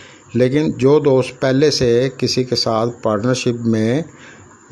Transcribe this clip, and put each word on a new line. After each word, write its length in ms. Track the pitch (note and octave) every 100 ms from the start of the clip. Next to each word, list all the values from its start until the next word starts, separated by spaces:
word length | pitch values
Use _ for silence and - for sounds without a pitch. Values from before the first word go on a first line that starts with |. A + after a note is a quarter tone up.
| - - - A#2
लेकिन 360 | B2+ D3 D#3
जो 280 | A2+ C3 D3+
दोस्त 380 | C#3+ C3 B2+ -
पहले 280 | C3+ C3 D3+
से 400 | - B2 A#2 C3+ -
किसी 240 | A#2+ -
के 120 | B2+ A#2+
साथ 320 | A#2+ A2+ A#2+ A#2
पार्टनरशिप 580 | A2 G#2+ B2 B2+ B2+ A#2
में 420 | A#2 A2+ A2 C#3 E3 - - - - - -